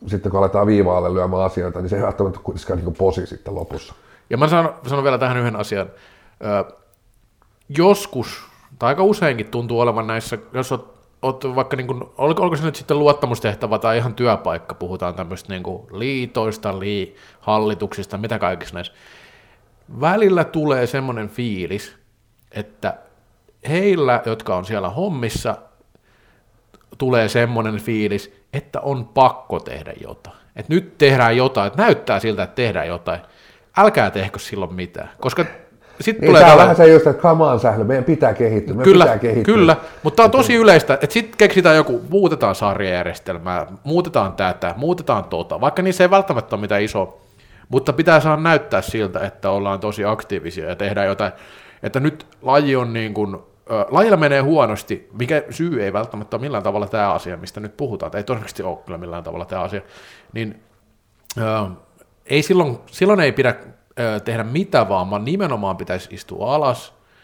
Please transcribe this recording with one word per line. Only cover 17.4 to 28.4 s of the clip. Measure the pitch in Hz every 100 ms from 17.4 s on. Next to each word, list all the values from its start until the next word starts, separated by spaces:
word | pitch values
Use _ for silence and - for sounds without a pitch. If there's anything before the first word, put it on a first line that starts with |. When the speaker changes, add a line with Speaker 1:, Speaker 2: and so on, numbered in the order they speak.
| - 107 107 101 101 - 95 98
Speaker 2:
mitä | 113 110
kaikissa | 90 87 - 87
näissä. | - _ - - - _ _ _ _ _ _ 113
Välillä | 151 208 208 180
tulee | 160 165 151 131 120
semmonen | 139 135 117 104
fiilis, | - 120 95 85 101 - _ _ _ _ _ _
että | 107 101 _ 101 - - _ _ _ _ _ -
heillä, | 165 202 175 135 120 117
jotka | 110 - 98
on | 92
siellä | 107 90
hommissa, | 113 202 139 113 - 120 107 - _ _ _ _ _ _ _ _ _ _ _ _ -
tulee | 131 120 107
semmonen | 120 117 117 110 107
fiilis, | - 110 104 101 - _